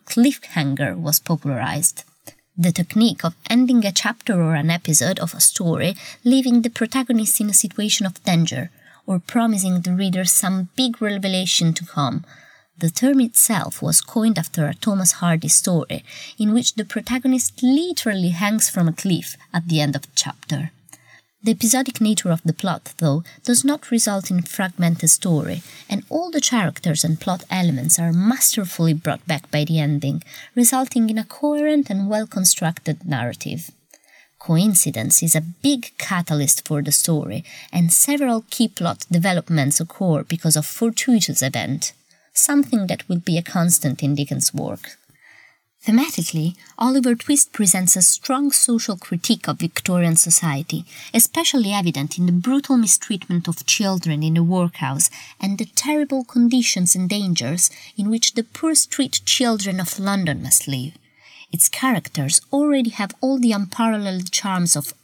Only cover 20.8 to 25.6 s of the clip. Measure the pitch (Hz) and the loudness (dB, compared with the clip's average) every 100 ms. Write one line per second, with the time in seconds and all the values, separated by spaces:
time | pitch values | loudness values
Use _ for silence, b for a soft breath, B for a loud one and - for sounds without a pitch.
20.8 | _ b b b b _ 220 226 226 262 | _ b b b b _ -2 0 2 2
21.8 | 269 - 214 214 180 165 165 160 190 - | 0 0 0 2 0 0 0 -2 -2 -4
22.8 | - - 160 147 170 B - 240 269 302 | -8 -2 0 0 -4 B 0 2 2 -2
23.8 | - 233 220 196 - 180 175 - 185 - | -2 0 0 -2 0 -2 -2 -4 -4 0
24.8 | 170 170 160 - 185 156 - 175 | 0 2 2 2 2 0 0 -8